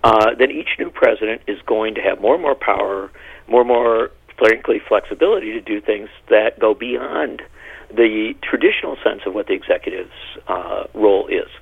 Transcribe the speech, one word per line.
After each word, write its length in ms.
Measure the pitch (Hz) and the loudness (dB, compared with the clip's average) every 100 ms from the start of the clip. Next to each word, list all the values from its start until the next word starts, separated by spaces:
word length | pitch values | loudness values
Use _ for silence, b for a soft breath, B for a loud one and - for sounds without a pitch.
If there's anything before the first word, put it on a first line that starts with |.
| 117 | 6
uh, 280 | 110 110 120 | 6 4 4
then 100 | 135 | 0
each 300 | 147 - - | 0 -8 -6
new 100 | - | -8
president 520 | - 123 110 107 117 - | 2 2 2 -2 -6 -8
is 140 | 101 - | -10 -2
going 300 | 110 110 110 | -2 -2 -2
to 60 | |
have 200 | 98 92 | -2 0
more 140 | 101 160 | 0 0
and 60 | |
more 140 | 156 135 | 0 -2
power, 560 | - 98 98 98 95 B B B B | -2 -2 -2 -4 -10 B B B B
more 140 | 120 | 2
and 60 | 123 | 4
more, 440 | 120 120 113 - - _ - | 4 4 2 -2 -8 _ 0
frankly, 420 | 110 110 - 110 - | 2 2 0 -4 2
flexibility 680 | 104 - 131 170 214 110 | 0 0 0 2 2 -2
to 80 | 113 | -10
do 180 | 101 104 | -6 -6
things 300 | - 104 104 - - | -4 -4 -6 -20 2
that 300 | 110 110 - | 2 2 0
go 140 | 110 | 0
beyond 680 | 107 123 123 135 156 147 - - B B B B | 0 -4 -8 -6 -6 -6 -8 -16 B B B B
the 400 | 120 117 107 110 - | 2 2 2 -4 -6
traditional 560 | - - - - 160 135 | -6 0 0 0 -6 -4
sense 180 | - 101 - | -6 -4 -8
of 80 | |
what 140 | 98 98 | -6 -4
the 60 | |
executive's, 580 | 98 - 90 - 92 87 - - - - | -6 -2 -4 -2 -10 -14 -16 -20 -18 -8
uh, 380 | 90 87 95 - | -8 -6 -8 -8
role 340 | - 107 98 - | 2 4 4 0
is. 200 | 92 - - | -4 -6 -16